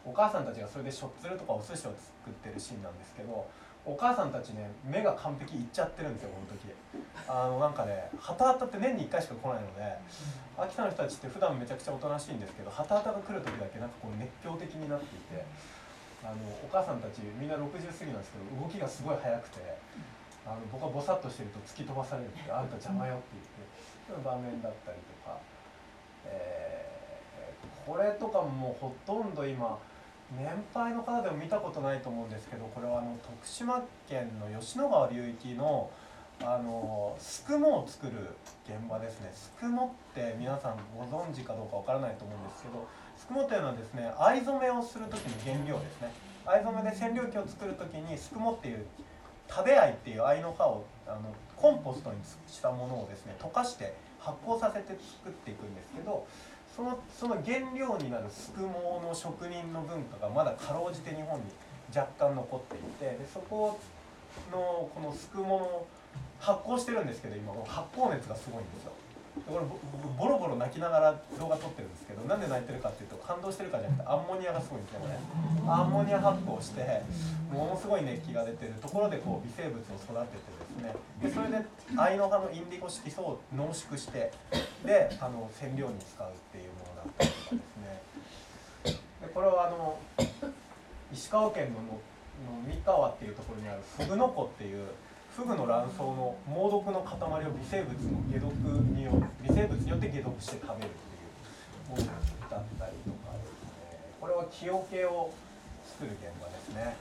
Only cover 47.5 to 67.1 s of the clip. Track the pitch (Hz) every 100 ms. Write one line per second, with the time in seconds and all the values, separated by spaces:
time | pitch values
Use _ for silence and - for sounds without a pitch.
47.5 | - 196 185 165 156 156 147 - 220 226
48.5 | 226 123 113 104 - - - - - -
49.5 | - - 143 - - 123 107 127 151 170
50.5 | 170 107 104 - - - 107 110 - -
51.5 | - 294 294 135 127 113 104 - - -
52.5 | - - 127 127 131 - 98 104 92 165
53.5 | 247 247 - 101 - - - - 139 226
54.5 | 226 214 208 196 190 - - 185 - -
55.5 | 104 104 95 - - 185 196 - - -
56.5 | - - - 247 247 - - 240 196 147
57.5 | 262 262 254 262 196 131 120 104 - -
58.5 | - 190 175 175 175 170 165 170 - 175
59.5 | 175 170 165 156 170 131 - 104 131 -
60.5 | - - 170 175 165 - - 156 147 101
61.5 | - - - - - - - 143 135 123
62.5 | 131 - - - - 135 120 139 185 185
63.5 | 214 214 208 - - - - - - 190
64.5 | 185 180 170 147 160 151 - - 196 190
65.5 | 190 180 175 170 - - 139 - - -
66.5 | 196 220 247 240 233 139